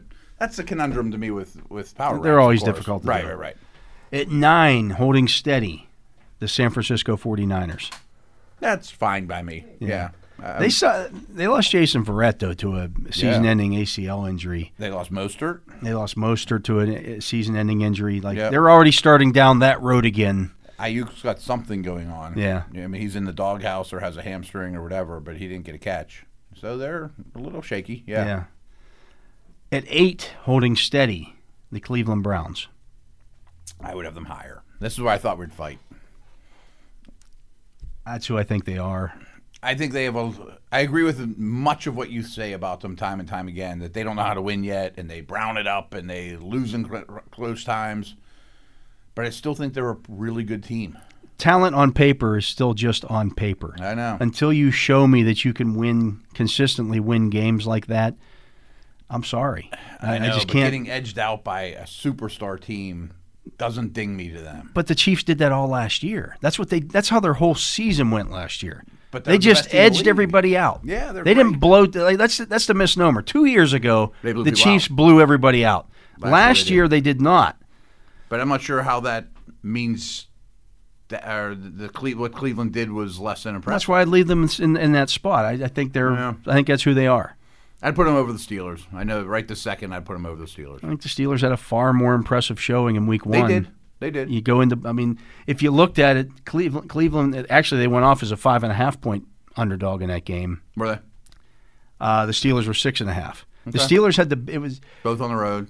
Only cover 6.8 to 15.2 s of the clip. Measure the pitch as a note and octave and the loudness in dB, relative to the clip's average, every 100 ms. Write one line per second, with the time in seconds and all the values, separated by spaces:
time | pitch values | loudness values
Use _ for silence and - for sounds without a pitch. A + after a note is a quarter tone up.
6.8 | G#2+ A#2 - G#2+ A2+ G#2+ G2+ F#2+ F2+ E2 | -2 -2 -2 -4 -2 -2 -2 -2 -4 -8
7.8 | - - - - - - - - A#3 G3 | -12 -16 -20 -20 -20 -20 -20 -6 -2 -2
8.8 | - - - G2 F2+ F2+ E2+ D#2+ - - | -6 -4 -2 -2 -4 -8 -10 -12 -16 -10
9.8 | G#2 G2 F2 - - - F2 - G#3+ - | -6 -6 -8 -12 -20 -16 -10 -2 0 2
10.8 | F#4 F#3 F3+ - - E3+ F#3+ B3 - F#3 | 2 0 -4 -14 -14 -4 0 2 2 2
11.8 | D#3 B2 G#2+ G#2 A#2+ - F#2 F2 G2+ F#2+ | 2 0 -2 0 0 0 -4 -6 -6 -4
12.8 | F2+ - - - B2 A#2 A2+ A2 G2+ G2+ | -6 -6 -6 -2 0 2 2 2 0 -2
13.8 | G2+ - F#2+ G2+ F#2+ F#2 F2+ F2 G#2 - | -4 -6 -6 -6 -6 -6 -6 -6 -8 -10
14.8 | G#2 F#2+ E2+ F#2+ | -10 -8 -8 -6